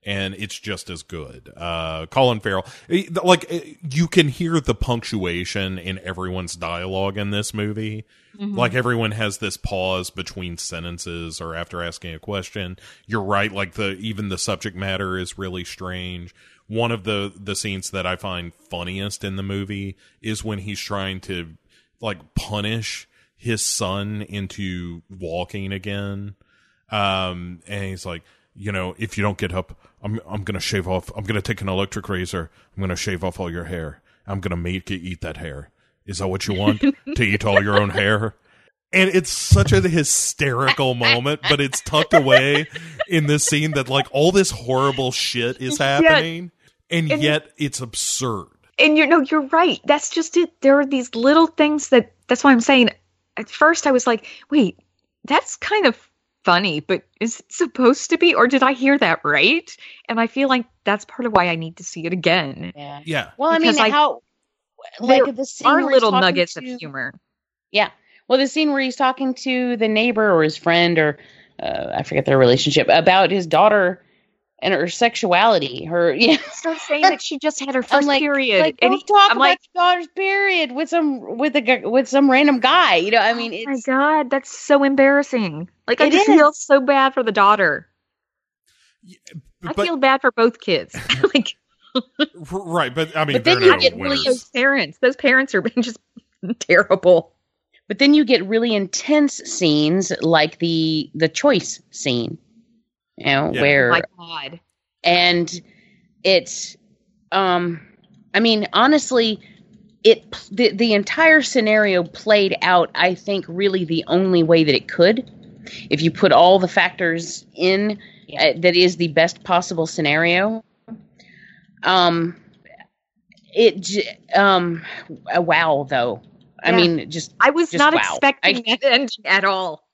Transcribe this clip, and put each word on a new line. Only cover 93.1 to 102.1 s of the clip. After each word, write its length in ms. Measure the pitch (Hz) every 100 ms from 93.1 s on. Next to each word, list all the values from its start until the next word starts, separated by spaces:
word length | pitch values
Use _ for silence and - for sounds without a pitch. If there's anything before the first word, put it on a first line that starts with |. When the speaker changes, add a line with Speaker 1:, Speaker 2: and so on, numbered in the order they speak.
| 160
Speaker 1:
I 100 | 151
mean, 120 | 143
Speaker 3:
But 60 | -
then 140 | 392
Speaker 1:
there 80 | 370
are 20 |
Speaker 3:
you 60 | 294
Speaker 1:
no 20 |
Speaker 3:
get 140 | 269 -
really 140 | 277
Speaker 1:
winners. 160 | 277 269
Speaker 2:
Those 180 | 254 -
parents, 480 | - 269 277 160 -
those 160 | 254 269
parents 400 | 285 262 269 202
are 60 |
being 200 | 175 247
just 160 | 240 226 _ - _
<laughs> 300 | _ 185 233
terrible. 760 | - 180 202 185 180 175 - _ _ _ _ _ _
Speaker 3:
But 100 | 202
then 160 | 277
you 100 | 302 240
get 200 | 240 190
really 300 | 220 233 214
intense 600 | 190 - - 302 285 -
scenes 760 | - - 175 151 151 180 180 -
like 380 | 160 165 156 -
the, 500 | 170 165 160 156 - 156
the 120 | 160
choice 520 | - 294 220 - - _
scene. 460 | - 143